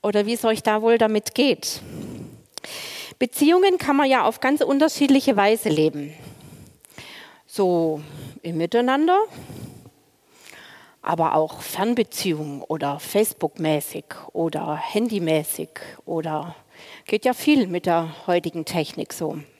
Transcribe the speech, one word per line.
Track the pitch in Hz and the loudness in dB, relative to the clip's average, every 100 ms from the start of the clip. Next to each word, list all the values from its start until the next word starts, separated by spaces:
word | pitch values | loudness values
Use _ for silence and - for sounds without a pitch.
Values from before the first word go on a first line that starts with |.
Oder | 214 208 208 | 2 0 0
wie | |
es | 233 | 0
euch | 226 220 | 0 0
da | 226 214 | 0 2
wohl | 226 233 | 4 4
damit | 220 214 - - | 4 2 -2 0
geht. | 269 214 - - - - - - - - _ - - - - - - - | 2 2 -4 -10 -12 -12 -12 -12 -16 -18 _ -18 -14 -14 -14 -14 -16 -4
Beziehungen | - - 294 359 392 359 | -4 2 4 6 6 2
kann | - 277 | 2 2
man | 277 | 4
ja | 262 196 | 4 2
auf | - | 0
ganz | 254 294 | 0 2
unterschiedliche | - 277 311 - 277 277 269 208 | 2 4 2 2 4 4 6 6
Weise | 202 220 214 | 6 4 2
leben. | 156 156 147 147 156 - - - - - _ - - - - - - _ | 2 2 2 -10 -12 -20 -20 -20 -20 -20 _ -20 -20 -20 -20 -20 -20 _
So | - 185 175 165 151 151 - - - | -2 2 2 2 -2 -8 -16 -16 -12
im | 165 160 | -8 -4
Miteinander, | 170 233 247 269 320 370 427 - - - - - - _ _ _ _ _ - - - - - _ | 0 0 2 2 4 4 2 -6 -18 -16 -16 -18 -20 _ _ _ _ _ -20 -20 -20 -20 -20 _
aber | - 170 160 156 | -4 0 2 2
auch | 156 - | 0 -6
Fernbeziehungen | - - 202 240 208 - 190 156 151 143 | -12 -4 -2 0 -2 -2 -4 -4 -4 -10
oder | - 156 143 143 | -8 -6 -4 -6
Facebook-mäßig | - 196 220 - 165 - 160 151 - - - - - | -4 0 0 -2 -8 -4 -2 -2 -4 -12 -14 -18 -12
oder | - 165 156 165 151 | -4 -4 -4 -6 -6
Handymäßig | - 208 233 208 165 156 156 - 160 - - - - | -4 -2 -2 -2 0 0 -2 -8 -10 -12 -18 -18 -8
oder | 165 160 156 170 - _ - - - - | -6 -4 -6 -8 -14 _ -20 -20 -20 -4
geht | 214 254 | 0 0
ja | |
viel | 240 - 294 190 | 0 2 4 2
mit | 175 180 | -2 2
der | 170 165 156 - | 2 0 -8 0
heutigen | 175 170 170 160 | 0 0 -8 -4
Technik | 170 151 - - | -4 -4 -6 -10
so. | - 160 160 147 | -8 -8 -8 -14